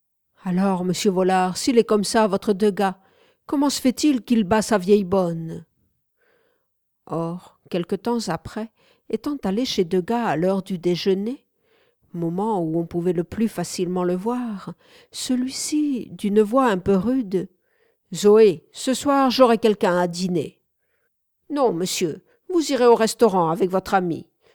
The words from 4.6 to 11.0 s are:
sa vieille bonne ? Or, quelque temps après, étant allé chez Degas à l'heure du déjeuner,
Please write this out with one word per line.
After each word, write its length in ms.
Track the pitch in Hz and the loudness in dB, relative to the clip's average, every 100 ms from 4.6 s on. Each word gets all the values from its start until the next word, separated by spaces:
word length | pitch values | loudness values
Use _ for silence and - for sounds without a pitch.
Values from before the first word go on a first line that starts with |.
sa 160 | 202 214 | 2 0
vieille 240 | 180 208 | 4 2
bonne ? 640 | 185 196 180 165 160 165 165 _ _ _ _ _ _ _ _ _ _ _ _ _ - | 4 0 0 -4 -8 -12 -16 _ _ _ _ _ _ _ _ _ _ _ _ _ -10
Or, 520 | 160 165 175 - _ _ | -6 -6 -8 -14 _ _
quelque 280 | 226 - 190 | -6 -4 -4
temps 320 | - 240 208 | -4 -4 -4
après, 420 | 165 - - 220 _ _ _ _ | -6 -8 -12 -12 _ _ _ _
étant 300 | 220 302 294 | -6 -6 -6
allé 220 | 196 196 | -4 -2
chez 180 | 254 - | -2 -2
Degas 420 | 175 185 175 233 | 0 0 -2 -2
à 120 | 220 147 | -2 0
l'heure 260 | 180 196 | 0 -2
du 160 | 185 185 | -4 -4
déjeuner, 680 | 175 170 | -2 -2